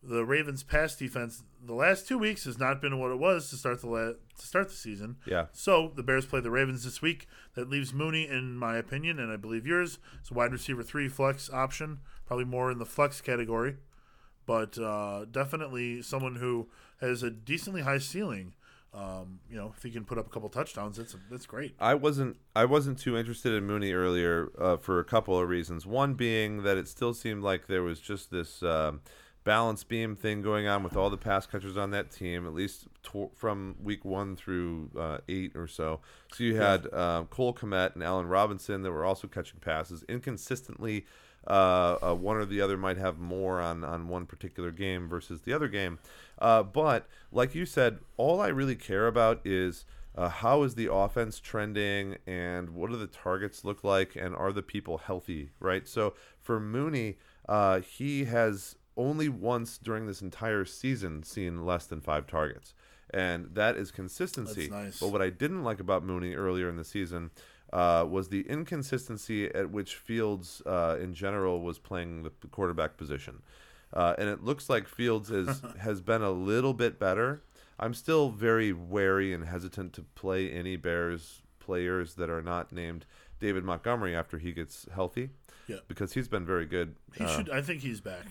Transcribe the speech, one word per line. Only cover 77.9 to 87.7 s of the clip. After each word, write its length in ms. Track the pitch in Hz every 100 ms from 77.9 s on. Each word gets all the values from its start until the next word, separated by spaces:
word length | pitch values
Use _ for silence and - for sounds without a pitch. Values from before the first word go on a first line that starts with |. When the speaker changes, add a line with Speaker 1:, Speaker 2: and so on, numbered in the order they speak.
Speaker 2:
still 360 | 120 - 160 143
very 420 | 107 117 113 107
wary 600 | 87 87 101 98 95 95
and 120 | 87
hesitant 480 | 80 90 92 95 92
to 100 | - 76 -
play 340 | 95 92 95
any 260 | 78 90 92
Bears 640 | 87 85 85 85 80 - - _
players 540 | - 90 90 92 85
that 160 | - 85
are 120 | 82
not 300 | 82 87 -
named 340 | 87 85 85 - - - -
David 260 | 104 95
Montgomery 520 | 92 85 117 120 98 85
after 220 | 82 80
he 140 | 85
gets 340 | 85 80 - -
healthy. 380 | 90 90 - 131 135 - - -
Speaker 1:
Yeah. 80 | 98 -
Speaker 2:
Because 280 | 85 98
he's 120 | - 98
been 180 | 107 87
very 200 | 90 80
good. 300 | 90 82 78 -
Speaker 1:
He 80 | -
Speaker 2:
Uh, 140 | - 78
Speaker 1:
should. 140 | -
I 120 | 135
think 200 | 143